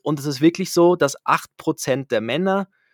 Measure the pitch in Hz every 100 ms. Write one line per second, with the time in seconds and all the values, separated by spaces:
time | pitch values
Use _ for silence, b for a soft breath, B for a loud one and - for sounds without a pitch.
0 | - 151 143 131 156 170 190 - 175 180
1 | 139 - - 156 - _ - 156 - 131
2 | 131 113 110 139 190 190 196 _ _